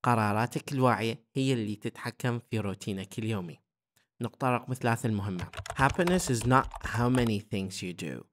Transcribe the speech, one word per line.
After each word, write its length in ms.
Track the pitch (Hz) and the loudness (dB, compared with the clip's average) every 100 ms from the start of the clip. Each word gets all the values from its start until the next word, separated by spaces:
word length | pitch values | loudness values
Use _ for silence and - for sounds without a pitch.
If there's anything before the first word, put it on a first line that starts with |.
قراراتك 680 | - 117 104 107 120 151 - | 2 2 4 2 0 -2 -4
الواعية 520 | 139 127 104 113 - _ 135 | 2 4 4 0 -4 _ -2
هي 180 | 135 | 0
اللي 220 | 123 107 104 | 0 -2 -4
تتحكم 640 | 117 - 123 - 127 120 | -8 -8 -10 -4 -2 -2
في 200 | - 113 | -2 -4
روتينك 600 | 101 95 - 98 92 - | -2 -4 -6 -6 -6 -6
اليومي. 400 | 110 107 85 73 _ _ _ _ _ _ | -2 -2 -4 -12 _ _ _ _ _ _
نقطة 280 | 117 - 131 | -8 -2 0
رقم 240 | 123 - | 0 -2
ثلاثة 340 | 127 120 113 117 | -2 0 2 2
المهمة. 400 | 104 98 92 92 - - | 0 -2 -6 -6 -10 -8
Happiness 560 | - 135 139 175 180 - | 2 2 4 2 2 2
is 160 | 120 117 | 0 4
not 220 | 131 - - - | 4 4 -6 -6
how 220 | 113 120 | 0 2
many 300 | 127 120 101 | 4 2 0
things 420 | - 101 95 - | -2 -4 -4 -6
you 120 | 92 | -8
do 300 | 85 82 60 - | -8 -8 -10 -14